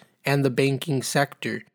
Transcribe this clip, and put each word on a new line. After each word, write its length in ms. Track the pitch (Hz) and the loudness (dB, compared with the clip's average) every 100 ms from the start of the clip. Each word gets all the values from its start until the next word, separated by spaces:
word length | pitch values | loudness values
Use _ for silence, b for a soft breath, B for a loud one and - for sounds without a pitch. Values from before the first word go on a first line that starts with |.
| b b | b b
and 200 | - 143 | -2 2
the 40 | 135 | 2
banking 540 | 123 135 135 - 135 | 2 2 0 -2 -2
sector. 640 | 120 - 139 - 123 110 - | 0 0 0 -2 -8 -8 -10